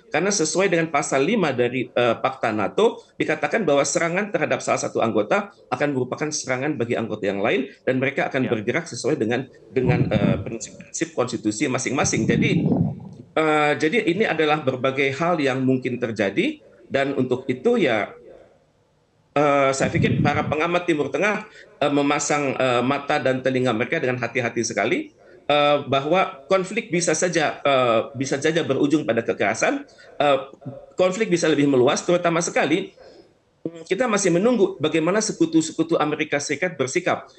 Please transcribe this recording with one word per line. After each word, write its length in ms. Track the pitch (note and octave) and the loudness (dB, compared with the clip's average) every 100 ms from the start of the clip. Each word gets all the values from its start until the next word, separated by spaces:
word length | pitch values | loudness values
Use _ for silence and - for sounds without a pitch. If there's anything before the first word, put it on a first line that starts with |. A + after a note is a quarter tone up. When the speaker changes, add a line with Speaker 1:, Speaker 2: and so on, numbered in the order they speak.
| - | -6
Speaker 1:
karena 240 | D3+ F#3+ | -2 0
sesuai 320 | G3 D#3 E3+ G3 | 0 -2 0 2
dengan 240 | E3+ D#3+ | 0 0
pasal 400 | C#3+ C#3+ C3+ D3 | -2 0 0 2
lima 240 | A#3 D#3+ | 2 0
dari, 400 | B2 A#2+ B2+ A#2+ | 0 0 -2 -2
eh, 220 | - A#2+ A2+ | 0 2 2
Fakta 320 | B2 - A#2+ | -2 -2 -2
nato 560 | G#2+ F#2+ - A3+ - - | 0 0 2 2 0 -12
dikatakan 480 | - D#3 D#3 D3 A#3 | -6 -2 -2 0 0
bahwa 240 | E3 C#3+ B2 | 2 2 2
serangan 480 | E3 E3 F3+ G#3+ | 0 0 -2 -2
terhadap 320 | - C#3+ B2 - | -2 0 -2 0
salah 160 | A#2 | -2
satu 160 | - - A2+ | 0 0 0
anggota 480 | G#2 G#2 G3+ G#3 - - | 2 2 0 -2 -12 -6
akan 240 | B2 D3 | -2 0
merupakan 400 | C3 B2 B2+ D3+ | 0 -2 -4 -4
serangan 400 | D3+ C3 B2+ D3 | -6 -4 -2 -2
bagi 240 | C3 A2+ - | -2 -2 -2
anggota 320 | A2 G#2+ G2 | -4 -2 -2
yang 80 | G2 | 0
lain, 320 | G#2+ G3 - - - | 0 0 -4 -6 -2
dan 160 | C3 | 0
mereka 240 | C3+ C#3 - | 0 0 -2
akan 80 | C3+ | 0
Speaker 2:
Ya. 80 | A2+ | 0
Speaker 1:
bergerak 400 | A2+ G#2 D3 E3 | 0 -2 -4 -4
sesuai 320 | A#2+ A#2+ D3+ | -4 -2 0
dengan, 240 | A2 A#2+ C3+ - - | 0 -2 -4 -14 -4
dengan, 400 | C3 B2 A#2+ - | 0 2 2 2
eh, 320 | G#2+ G2+ - | 2 2 0
prinsip-prinsip 720 | G#2+ A2+ - - - - E3 | -4 -10 -12 -16 -12 -6 -6
konstitusi 560 | - A#2 A2 G#2+ - C#3+ | -2 -4 -2 -2 -2 -2
masing-masing. 560 | B2 - C3+ G3 - A2 | -2 -2 -2 0 0 2
Jadi, 400 | - A4 - - - - - - - - - | 2 2 2 2 0 0 -4 -14 -18 -6 -2
eh, 340 | D#3 D3+ D3 C#3 | 2 2 2 2
jadi 320 | D#3 A3 - | 0 0 0
ini 160 | F3+ A3 | 0 0
adalah 400 | D#3 D3+ - B2+ | 0 0 2 -2
berbagai 480 | B2+ C3+ C3+ C#3 C3+ | -2 -2 0 -2 0
hal 160 | E3+ F3 | 0 0
yang 240 | C#3 C3 | 0 0
mungkin 400 | C3 C3 B2+ A#2+ | 0 0 -2 -4
terjadi, 640 | A2+ G#2+ G2 G#2 B3+ D#4 - - - | -4 -2 0 0 -2 -4 -16 -20 -4
dan 240 | C3+ C#3 | -2 -2
untuk 320 | C3+ B2+ B2 - | -2 -2 -2 -4
itu 320 | B2+ A#3 A#3+ | -2 0 2
ya, 320 | C#3+ A2 - - - - - _ _ _ _ _ _ _ _ C#3+ | 2 0 -4 -10 -20 -20 -20 _ _ _ _ _ _ _ _ 0
eh, 320 | D3 C#3 C3+ | 2 4 2
saya 180 | C3+ C3 | 0 0
pikir 260 | - - B2+ C#3+ | 0 0 2 0
para 160 | D3 - | 0 -2
pengamat 440 | D3 E3+ F3 F3 | -2 0 -2 0
Timur 240 | D3+ C3 | -2 -2
Tengah, 320 | D3 G3+ G3 - - - - | 0 0 -2 -8 -20 -16 -4
eh, 120 | C#3+ | 0
memasang, 640 | C#3+ C#3+ D3 - D3 C#3 A#2+ | 2 2 0 0 0 0 0
eh, 240 | C3 B2 | 2 2
mata 400 | B2 C#3 - D3 | 0 -2 -2 0
dan 180 | C3 B2+ C3 | 0 0 0
telinga 260 | C3 B2+ | 0 0
mereka 300 | A2 A#2 E3 | 0 -2 -2
dengan 160 | B2+ B2 | -2 -2
hati-hati 460 | A#2 B2+ A#2 A#2 A2+ | -2 -2 -2 -2 -4
sekali, 480 | G2+ A2 C4 D#4 _ - - - | 0 0 0 -4 _ -20 -12 0
eh, 320 | D3 D3 D3 B2 | 4 4 2 2
bahwa 600 | C3+ D3+ F#3 - - - | 0 2 2 0 -4 -2
konflik 400 | F#3+ F3+ D#3 - | 0 0 -6 -2
bisa 240 | E3+ E3 | -2 0
saja, 480 | D#3+ F3 D#3+ C#3 - | 0 0 0 -2 -2
eh, 380 | C#3+ C3+ B2 A2+ A2 A#2+ | 2 4 4 2 0 -6
bisa 240 | C3+ C#3 | -4 -2
saja 240 | D#3 D#3+ C3+ | 0 0 0
berujung 400 | C3 C#3+ D3+ D3 | 0 2 2 2
pada 160 | A2+ | -2
kekerasan, 640 | A2+ - G#2 - G#3 C#4 - - - - | 0 -2 -2 0 0 -2 -8 -20 -14 -2
eh, 200 | C#3+ C3+ - - B2 - - - | 2 2 -2 -14 -16 -16 -12 0
konflik 320 | F#3 A3 G#3 | 0 0 0
bisa 160 | F3 D#3+ | 0 2
lebih 240 | C#3+ C#3+ | 2 4
meluas, 320 | C3 C3 G3 | 4 4 2
terutama 400 | - F3 F3 E3 | 0 2 2 0
sekali, 500 | E3+ B3+ D#3+ F3 - - - - - _ _ _ E3 | 0 0 0 0 -4 -14 -20 -20 -20 _ _ _ -12
mm, 200 | E3 D#3+ | -10 -6
kita 240 | F#3+ B3+ | -2 0
masih 240 | G3+ F#3+ | 0 2
menunggu 480 | E3+ A3+ A#3 - - | 2 4 4 2 0
bagaimana 400 | D3 D#3+ D#3+ G#3 | -2 0 2 0
sekutu-sekutu 760 | G#3 - E3 D#3+ D#3 - D#3+ E3 | -2 0 2 2 0 -2 0 0
Amerika 400 | D3+ D3+ D3+ C#3+ | 0 -2 -2 -2
Serikat 320 | - C#3 F3+ | -2 -4 -4
bersikap. 560 | D#3+ B2+ F3+ E3 A2+ - | -2 -2 -2 -2 -2 -6